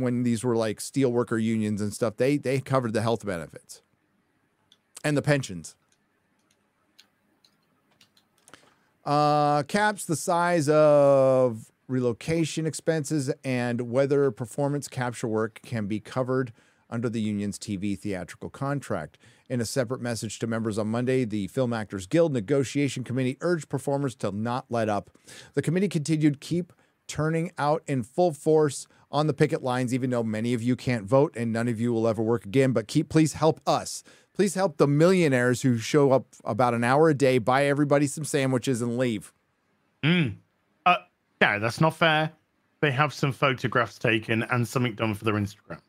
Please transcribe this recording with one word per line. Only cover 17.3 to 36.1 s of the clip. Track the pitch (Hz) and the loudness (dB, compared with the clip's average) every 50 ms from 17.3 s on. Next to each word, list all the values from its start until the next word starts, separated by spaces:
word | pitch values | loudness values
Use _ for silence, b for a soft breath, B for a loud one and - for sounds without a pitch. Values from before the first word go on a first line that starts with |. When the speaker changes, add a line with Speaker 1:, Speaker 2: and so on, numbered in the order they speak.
| 104 101 104 101 95 - | -2 -2 -4 -4 -6 -8
Speaker 1:
T | - - 104 | -8 -8 -6
V | 90 98 104 98 | -6 -4 -6 -6
theatrical | 95 - 107 95 90 90 - - - - 87 | -6 -6 -8 -8 -8 -8 -12 -14 -16 -16 -14
contract. | - - 135 139 143 139 131 - 110 87 76 76 _ _ b b b b b b | -10 -8 -6 -4 -4 -6 -6 -6 -6 -6 -6 -8 _ _ b b b b b b
In | 127 120 | -6 -4
a | 113 | -4
separate | - - 139 123 110 131 123 | -4 -2 -4 -4 -2 -4 -6
message | 120 120 117 107 - 107 - - | -6 -6 -6 -6 -6 -8 -8 -6
to | - | -6
members | 113 113 113 110 113 101 110 | -4 -4 -2 -2 -2 -2 -2
on | 104 107 | -2 -2
Monday, | 110 120 123 123 131 131 127 | -2 -2 -2 0 0 0 0
the | 107 104 107 98 - | -2 -4 -4 -6 -4
Film | - 139 127 120 120 | -4 -2 -2 -2 -2
Actors | 110 107 - 104 98 92 | -4 -6 -8 -10 -10 -6
Guild | 92 147 165 170 165 131 | -2 0 2 2 2 0
Negotiation | 123 95 95 147 139 131 - - 143 143 131 - 135 113 | -2 -2 0 0 0 0 0 -2 -2 -2 -2 -2 -6 -8
Committee | - 120 131 131 127 135 - | -6 -4 -2 -2 -2 -4 -4
urged | 160 170 175 160 147 - | -2 -2 -2 -2 -4 -6
performers | - 135 - 147 139 139 143 131 - | -8 -6 -4 -2 -2 -2 -2 -4 -4
to | - - 104 | -4 -6 -6
not | 95 104 110 120 120 127 - - | -4 -4 -4 -4 -4 -6 -6 -4
let | 117 117 110 107 | -2 -2 0 0
up. | 104 101 - _ - B B B B B B B B | 0 -2 -4 _ -14 B B B B B B B B
The | 143 139 | -4 -2
committee | 151 156 185 202 190 | 0 0 0 0 0
continued, | - 165 143 156 160 156 151 151 139 - | -2 -2 -2 -2 0 2 2 2 2 0
Keep | - - 165 175 175 - _ _ _ _ _ _ _ | -4 -6 -4 -4 -6 -6 _ _ _ _ _ _ _
turning | - - - 151 156 165 165 165 180 - - | -10 -6 -4 -2 -2 -2 -2 -4 -6 -6 -4
out | 139 147 156 165 - | -2 0 0 -2 -2
in | - 143 131 107 | -4 -4 -4 -4
full | - _ - 180 180 147 | -4 _ 0 0 0 0
force | - - 160 156 156 151 143 - - - - b b b b | -2 0 2 4 4 4 2 0 -4 -12 -16 b b b b
on | b 143 156 | b 0 0
the | 151 143 | 0 2
picket | - 156 139 160 - - | 2 0 0 0 -2 -4
lines, | 127 123 123 127 117 127 | -2 -2 -2 -2 -2 -2
even | 127 127 127 | -2 -2 -2
though | 123 120 117 | -2 0 -2
many | 113 107 107 113 120 123 | -2 -2 -4 -2 -2 -2
of | 113 113 | -2 0
you | 123 127 | -2 -2
can't | 120 - 131 123 113 95 | -2 -2 -2 -4 -4 -2
vote | 98 131 135 143 - - | 2 2 4 4 2 0
and | 113 117 113 110 | -4 -4 -2 -2
none | 113 117 123 | -2 -2 -2
of | 117 107 | -2 -2
you | 117 120 117 | -2 0 0
will | 113 110 113 | 0 2 0
ever | 107 110 110 | 0 0 0
work | 110 120 113 - | 0 0 -2 -2
again. | 104 98 135 135 131 113 | 0 2 2 4 4 2
But | 117 107 - | 0 -2 -2
keep, | - 147 - - | 0 -2 0 2
please | - 160 160 143 - | 2 2 2 2 2
help | - 151 160 151 - - | 2 2 2 2 0 0
us. | - 151 117 92 - - - - b b b b b b | 0 0 0 -2 -4 -10 -12 -14 b b b b b b
Please | - 196 196 - | 0 0 0 0
help | 185 190 190 139 - | 0 -2 -2 0 2
the | 156 | 2
millionaires | 143 143 147 160 180 190 185 170 147 131 123 123 123 127 - - | 4 4 6 6 6 6 6 4 4 4 4 4 2 2 2 2
who | 131 120 | 2 2
show | 113 110 - - 151 143 135 | 2 0 0 2 4 4 6